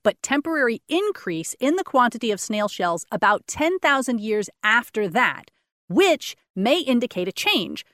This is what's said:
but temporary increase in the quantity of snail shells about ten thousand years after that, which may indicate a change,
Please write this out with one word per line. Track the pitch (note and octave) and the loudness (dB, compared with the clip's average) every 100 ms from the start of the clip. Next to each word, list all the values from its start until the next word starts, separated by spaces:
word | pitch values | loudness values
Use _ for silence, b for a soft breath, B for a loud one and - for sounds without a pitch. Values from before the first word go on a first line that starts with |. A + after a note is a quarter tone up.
but | G#3 - | -2 -2
temporary | - C#4+ E4 D#4 B3 A3+ - | -2 -2 0 0 0 -2 -2
increase | E4 G#4 - F#3 D#3+ - - | -2 -2 -4 -6 -6 -6 -4
in | C4 F#4 | 0 0
the | |
quantity | - C4 A#3+ A#3 A3+ | 0 2 2 0 -4
of | G3 | -4
snail | - G#3 G#3 | -4 -2 -2
shells | - F3 E3+ - | -2 -2 -2 -6
about | G3 G#3 G#3 - | 0 2 2 -2
ten | - D#4 F#4 | -2 -2 2
thousand | D4+ C4+ B3+ A#3 | 2 2 0 -4
years | G#3+ G#3+ G3 _ | -2 -2 -2 _
after | G#3+ A#3 A#3+ A3 G3+ | 2 2 0 -4 0
that, | G#3 G#3 C3 - _ _ _ - | 2 2 -2 -16 _ _ _ -2
which | G#3 G4 D4+ - - _ F#3 | 4 4 4 -2 -16 _ -2
may | A3 E4+ | 2 2
indicate | C4 A#3+ A3+ - F3+ | 2 0 0 -4 -4
a | |
change, | - G4+ E4+ F3 D2+ - | -2 0 0 -2 -8 -16